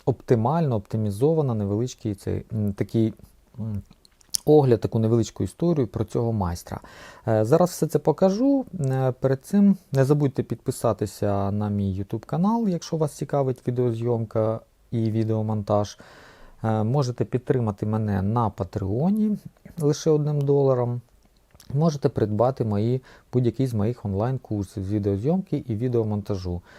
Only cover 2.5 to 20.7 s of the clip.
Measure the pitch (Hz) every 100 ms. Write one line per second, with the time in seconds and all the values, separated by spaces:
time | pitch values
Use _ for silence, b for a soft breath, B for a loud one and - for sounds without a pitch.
2.5 | 113 104 101 101 113 110 - - _ _
3.5 | - 117 101 - _ _ _ _ - -
4.5 | 151 135 110 104 113 110 117 110 - 101
5.5 | - 170 151 113 110 104 123 117 110 87
6.5 | 85 - - - B B B 110 110 110
7.5 | 165 175 - 156 143 - 139 190 196 269
8.5 | 277 247 180 135 131 131 123 131 135 -
9.5 | 202 202 190 - 135 135 147 143 - -
10.5 | 117 - - 120 104 104 - 104 101 98
11.5 | 104 104 101 98 95 98 113 - 151 196
12.5 | 233 220 170 - 160 156 - 143 143 131
13.5 | 127 - 123 123 113 117 117 113 113 110
14.5 | 113 - _ _ 117 113 110 110 110 107
15.5 | 107 101 104 104 - B B B B B
16.5 | B 110 110 110 143 127 120 104 123 -
17.5 | 131 110 101 107 110 107 98 98 120 110
18.5 | - 95 104 95 113 175 214 214 208 -
19.5 | _ - - 147 151 160 151 147 147 139
20.5 | 143 135